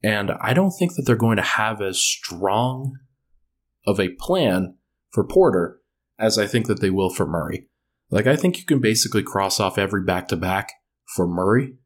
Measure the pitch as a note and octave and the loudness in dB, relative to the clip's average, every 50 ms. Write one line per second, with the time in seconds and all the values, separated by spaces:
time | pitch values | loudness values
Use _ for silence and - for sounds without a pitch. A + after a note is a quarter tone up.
0 | - G#2+ G#2+ G#2 G2+ F#2+ - - - G#2+ B2+ E3 F#3+ F#3+ F3+ - F3+ E3+ - - | 0 0 0 0 -2 -4 -4 -4 -2 0 2 2 2 2 0 0 -4 -2 -2 -4
1 | C3+ - A#2+ G#2+ A2+ A2+ A2+ G2+ F2+ - - - A2 A2 A2 G#2 G2+ F#2+ F#2 - | 0 0 2 2 4 2 2 2 0 0 -2 -2 -2 -2 -2 -4 -6 -4 -2 -2
2 | - - - - - - F2+ F2 F#2+ F#2+ G2 A2 A#2+ B2+ C3 C3 C3+ C3+ C3+ C3+ | -2 -2 -2 -4 -8 -12 -8 -2 0 2 2 2 2 0 -2 -4 -6 -8 -8 -10
3 | _ _ _ _ _ _ _ _ _ _ _ _ _ _ _ _ _ - G2+ F#2+ | _ _ _ _ _ _ _ _ _ _ _ _ _ _ _ _ _ -2 0 0
4 | G2 F2+ - - - - F3 F#3+ D#3+ A2+ F#2 F#2 F#2+ F2 - _ _ _ _ _ | 0 -2 -4 -8 -4 -2 0 2 2 2 2 2 0 -4 -6 _ _ _ _ _
5 | _ _ - - G2 - - - F#3 D#3+ G#2+ F2+ F2 - - _ _ _ _ _ | _ _ -2 -2 -2 2 4 4 4 6 4 2 0 -2 -6 _ _ _ _ _
6 | _ _ _ _ A2 A2 G#2+ A2 G#2 G2+ - A#2+ G#2 - G#2 F2+ F#2+ F#2+ F#2 F#2+ | _ _ _ _ 0 0 2 2 -2 0 0 -2 0 0 -2 0 0 0 2 2
7 | F#2+ F2+ - - F#2+ D2+ E2 E2+ D#2 D#2 - - - _ _ _ _ _ _ _ | 0 0 0 -2 -4 -2 -2 -4 -4 -6 -8 -10 -10 _ _ _ _ _ _ _
8 | _ _ - G2+ G#2+ B2 C#3+ D#3 - F3+ F3 - - - D3+ C3+ - G#2+ G#2+ G#2+ | _ _ -2 0 2 2 2 2 2 0 -2 -2 -2 0 0 2 4 2 2 2
9 | - - - G#2+ F#2+ - - G2 G2 F#2+ - - G#2+ F#2+ - - G2 F#2+ G#2 G2+ | 0 0 0 -2 -2 0 -2 0 0 0 0 0 0 0 0 0 -2 0 0 -2
10 | F#2 F2+ F2+ F2+ F2+ - - E2+ E2+ F#2 F#2 G2 G2 - - _ _ _ _ _ | 0 0 -2 -2 -2 -4 -6 -4 -2 -2 -2 -2 -4 -6 -14 _ _ _ _ _
11 | _ - - - F2+ F2 F2 F2 F#2 G2 A2 B2 C#3 B2+ - _ _ | _ -12 -4 -2 -2 -2 0 0 2 4 4 2 2 0 -8 _ _